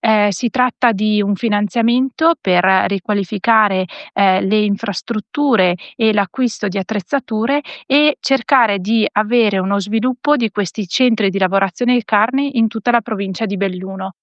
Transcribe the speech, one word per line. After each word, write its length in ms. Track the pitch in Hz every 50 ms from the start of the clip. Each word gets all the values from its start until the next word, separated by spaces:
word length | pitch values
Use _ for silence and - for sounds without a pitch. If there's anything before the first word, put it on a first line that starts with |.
| -
Eh, 240 | 226 220 214 208 208
si 180 | 196 - - 226
tratta 400 | - 254 247 254 - _ - 240
di 320 | 226 190 214 214 214 208
un 140 | 202 196 202
finanziamento 960 | - - 226 208 208 208 208 - 240 226 233 240 254 262 269 _ - 320 330 330 _
per 240 | _ 196 180 - 185 190 190 190 - 196
riqualificare, 960 | 202 196 _ - 208 202 196 - 214 196 - - 226 220 214 202 196 185 185 180 - - - -
eh, 280 | _ - 202 196 185 190
le 160 | 196 190 208 214
infrastrutture 1160 | 214 208 196 - - 220 185 - - - 226 214 - _ _ - 294 285 247 202 185 180 180 180 - - -
e 180 | - 226 220
l'acquisto 540 | 214 208 202 - - - 262 233 - - 214
di 100 | 202 180
attrezzature 840 | 202 185 - 214 208 - _ - 277 - - 220 214 220 247 277 294 - - - - -
e 300 | _ 262 285 302 302 285 _
cercare 600 | - - 269 254 - - 285 262 240 214 202 202
di 260 | 180 202 226 226 214 -
avere 460 | _ - 214 214 240 240 226 208 202 196
uno 200 | 185 190 202 202
sviluppo 560 | 190 208 208 226 208 262 254 _ _ 285 294
di 160 | 277 240 208
questi 380 | _ - 202 - - - 202 175
centri 420 | - - 254 254 226 214 202 190
di 80 | 180 190
lavorazione 560 | 185 185 185 196 196 190 _ - 247 240 247
di 80 | 247
carne 480 | 220 - - 202 214 233 247 269 285 285
in 140 | - 233 226
tutta 240 | 214 - 226 - 247
la 100 | 247 240
provincia 460 | 226 - 220 190 202 190 185 - 226
di 100 | 202 202
Belluno 580 | 185 196 196 185 180 185 190 190 190 190 190 185 _